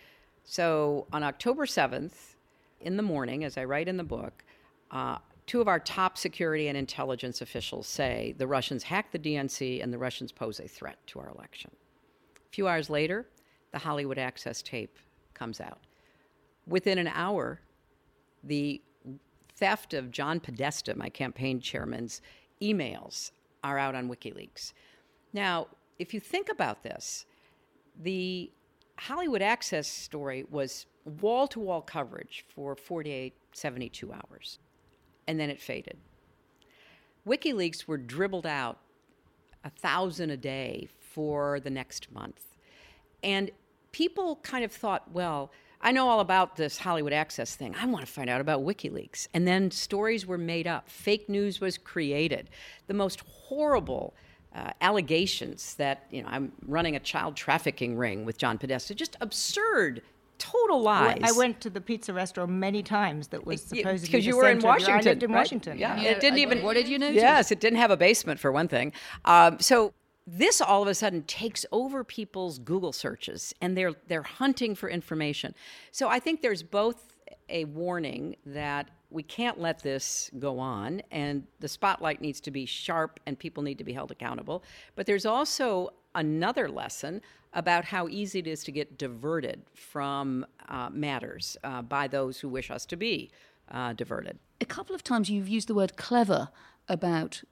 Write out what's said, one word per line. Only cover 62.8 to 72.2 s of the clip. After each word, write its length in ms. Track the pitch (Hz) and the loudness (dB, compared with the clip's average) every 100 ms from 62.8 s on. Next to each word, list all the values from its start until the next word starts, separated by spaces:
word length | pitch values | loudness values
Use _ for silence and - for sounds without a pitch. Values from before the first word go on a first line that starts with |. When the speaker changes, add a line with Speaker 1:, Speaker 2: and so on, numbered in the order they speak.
Speaker 2:
times 460 | 196 214 196 151 147 | 0 0 2 -2 -6
that 160 | - - | -8 -4
was 140 | - | -6
Speaker 1:
It, 40 | |
it, 140 | - 147 | -4 -2
Speaker 2:
supposedly 400 | 190 190 165 240 | 0 0 4 4
Speaker 1:
'cause 80 | 214 | 6
you 60 | |
Speaker 2:
the 60 | 247 | 8
Speaker 1:
were 100 | 254 | 8
in 120 | 233 | 10
Speaker 2:
center 140 | 226 | 8
of 60 | 247 | 8
it. 40 | 190 | 8
I 0 | |
Speaker 1:
Washington, 220 | 208 220 | 6 6
Speaker 2:
lived 120 | 170 | 6
in 100 | 233 | 4
Speaker 1:
right? 60 | 233 | 4
Speaker 2:
Washington. 400 | 302 254 170 147 | 4 0 -6 -2
Speaker 1:
Yeah, 220 | 214 214 | -2 2
Speaker 3:
Yeah, 100 | 220 | 4
Speaker 1:
it 100 | 208 | 6
didn't 180 | 277 269 | 6 6
Speaker 3:
I, 40 | |
Speaker 1:
even 200 | 285 240 | 6 4
Speaker 3:
what 120 | 196 | 4
did 140 | 226 240 | 4 4
you 100 | 277 | 2
notice? 180 | 285 208 | 4 8
Speaker 1:
Yes, 340 | 240 302 208 | 10 10 8
it 100 | 208 | 4
didn't 180 | 220 226 | 4 6
have 120 | 233 | 6
a 60 | 175 | 8
basement, 440 | 175 170 - 143 | 8 6 2 0
for 100 | 143 | 2
one 180 | 139 170 | 2 2
thing. 240 | 120 143 - - - | 2 0 -4 -12 0
Um, 340 | - 170 170 165 | 10 12 12 8
so 320 | - 247 208 - _ _ - | 6 8 6 0 _ _ -12
this 340 | 175 349 - | 4 6 6
all 220 | 240 196 | 6 6
of 60 | 202 | 6
a 60 | |
sudden 280 | 190 214 170 | 2 2 0
takes 400 | 151 - 226 - - | -4 -4 -4 -4 -2
over 320 | 220 262 269 | 0 0 -4
people's 560 | 240 - | -6 -8